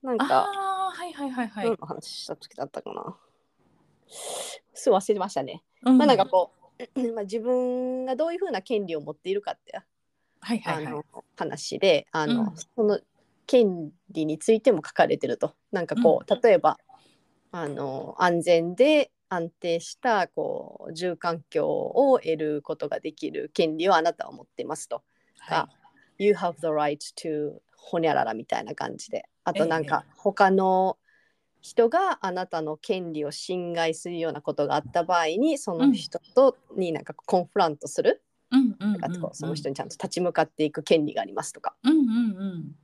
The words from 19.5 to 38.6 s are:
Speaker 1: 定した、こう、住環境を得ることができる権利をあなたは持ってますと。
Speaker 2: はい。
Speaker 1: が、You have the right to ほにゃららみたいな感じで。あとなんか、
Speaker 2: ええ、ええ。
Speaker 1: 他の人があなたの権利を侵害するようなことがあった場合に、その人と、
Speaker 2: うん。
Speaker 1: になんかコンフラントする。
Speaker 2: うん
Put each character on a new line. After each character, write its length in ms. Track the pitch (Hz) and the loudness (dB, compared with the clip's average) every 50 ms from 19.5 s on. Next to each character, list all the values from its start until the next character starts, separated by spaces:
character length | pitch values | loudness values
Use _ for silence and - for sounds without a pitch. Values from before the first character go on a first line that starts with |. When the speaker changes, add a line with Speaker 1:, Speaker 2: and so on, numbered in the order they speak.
Speaker 1:
定 300 | _ _ - 175 170 170 | _ _ -4 -4 -4 -4
し 180 | - - - _ | -4 -10 -18 _
た、 300 | - 254 226 202 175 - | -2 0 2 2 0 -2
こ 580 | _ - - - - - - - - - - - | _ -6 -4 -4 -6 -8 -10 -14 -18 -16 -16 -14
う、 20 | 165 | -10
住 240 | 160 175 180 175 | -6 -4 -4 -6
環 260 | - - 175 165 165 147 _ | -4 -4 -6 -6 -6 -10 _
境 180 | - 160 147 | -2 -2 0
を 540 | 151 151 - - - - 226 277 277 254 - - | 0 -2 -2 -4 -2 2 2 4 4 4 2 2
得 140 | - 160 | -2 -2
る 260 | 151 156 151 151 147 143 | -2 -2 -4 -4 -6 -6
こ 140 | - 156 | -8 -10
と 120 | - - 147 | -8 -6 -8
が 120 | - - | -8 -8
で 120 | _ 160 156 | _ -10 -10
き 160 | _ - 151 | _ -10 -8
る 200 | 151 - - - _ | -8 -8 -10 -8 _
権 220 | - 170 160 156 | 0 0 0 0
利 120 | 160 170 190 | 0 2 4
を 80 | 190 | 4
あ 60 | 165 160 | 4 4
な 100 | 170 165 | 2 -2
た 140 | _ - | _ -10
は 60 | - 135 | -12 -12
持 100 | - - | -20 -20
っ 20 | |
て 160 | _ _ - - | _ _ -12 -8
ま 120 | - 156 | -8 -8
す 120 | - - - | -10 -8 -10
と。 140 | 117 120 _ _ _ _ _ _ _ _ | -10 -12 _ _ _ _ _ _ _ _
Speaker 2:
は 160 | - - 160 | -8 -4 -4
い。 40 | 165 | -4
Speaker 1:
が、 100 | - - _ _ _ _ _ _ _ _ _ _ | -4 -4 _ _ _ _ _ _ _ _ _ _
You 160 | 196 208 202 | 2 2 2
have 260 | 170 196 175 160 - | 4 0 -4 -4 -2
the 80 | 160 165 | -4 -2
right 300 | 156 151 147 147 151 151 - - _ | 0 0 0 0 -2 -4 -8 -18 _
to 440 | - - 165 156 151 151 147 - - _ _ _ | -10 -8 -6 -4 -4 -4 -6 -8 -12 _ _ _
ほ 220 | _ _ - - 170 | _ _ -4 -2 0
に 80 | 165 | 2
ゃ 80 | 160 143 | 2 2
ら 100 | 135 131 | 2 0
ら 100 | 110 110 | 0 -4
み 100 | 110 - | -8 -6
た 160 | _ - 117 | _ -4 -4
い 40 | 107 | -4
な 100 | 107 - | -8 -8
感 220 | - - - - | -8 -8 -8 -8
じ 140 | - - - | -12 -12 -10
で。 180 | - - - _ _ _ _ | -10 -10 -10 _ _ _ _
あ 100 | - 165 | -6 -2
と 100 | - 156 | 0 0
な 160 | 165 160 165 | 0 0 -2
ん 40 | 156 | 0
か、 200 | 147 156 - - | 0 -2 -2 -2
Speaker 2:
え 20 | |
え、 40 | _ | _
え 20 | _ | _
え。 20 | _ | _
Speaker 1:
他 320 | - 170 - - 202 190 | -2 -2 4 4 4 6
の 480 | 190 190 190 190 185 185 185 190 - _ _ _ _ _ _ _ _ _ _ _ _ _ | 6 4 4 4 2 2 2 0 -2 _ _ _ _ _ _ _ _ _ _ _ _ _
人 280 | _ - - - 233 233 | _ -6 0 2 2 4
が 360 | 269 339 392 381 285 - - | 4 2 2 0 -2 -2 -4
あ 60 | 190 180 | -6 -4
な 140 | 185 185 185 | -4 -6 -4
た 140 | - 165 156 | -4 -6 -4
の 140 | 151 156 | -6 -8
権 360 | 151 - - 208 185 180 170 160 | -10 -6 -6 -4 -4 -4 -6 -6
利 120 | 151 147 | -6 -6
を 60 | 147 | -6
侵 420 | 143 - - - 180 180 175 175 170 | -8 -10 -10 -8 -8 -6 -6 -6 -2
害 220 | 170 165 160 160 | -2 -2 -2 -2
す 140 | - - 180 | -4 -8 -10
る 100 | 175 170 | -6 -4
よ 120 | 165 160 | -4 -4
う 20 | 143 | -6
な 80 | 147 | -6
こ 140 | _ - - | _ -6 -2
と 120 | - 147 | -2 -2
が 80 | 139 143 | 0 0
あ 40 | 147 | -2
っ 40 | - 120 - | -2 -2 -2
た 120 | 175 170 | -2 0
場 160 | 170 180 175 | 2 2 2
合 60 | 165 156 | 2 0
に、 280 | 165 202 262 320 311 | 0 0 0 0 0
そ 180 | - - - 175 | -2 -4 -6 -2
の 180 | 165 254 277 247 | 2 4 4 4
人 260 | 190 156 - - - _ _ _ | 2 -2 -8 -12 -14 _ _ _
と、 220 | 247 269 269 - _ _ _ - | 6 6 6 4 _ _ _ -6
Speaker 2:
う 40 | |
ん。 40 | 202 | -4
Speaker 1:
に 120 | 185 175 160 | -4 -2 -4
な 100 | - - | -6 -8
ん 20 | |
か 100 | - 160 | -12 -16
コ 240 | - _ - - 185 | -16 _ 0 0 0
ン 80 | 175 | 0
フ 120 | - _ 208 | 0 _ 2
ラ 100 | 185 165 | 2 2
ン 80 | 147 | 2
ト 100 | 143 - 151 | -4 -10 -8
す 140 | - - 151 | -4 0 2
る。 200 | 156 - - _ _ _ _ _ _ | 2 2 0 _ _ _ _ _ _
Speaker 2:
う 60 | 247 | 2
ん 40 | 262 | 4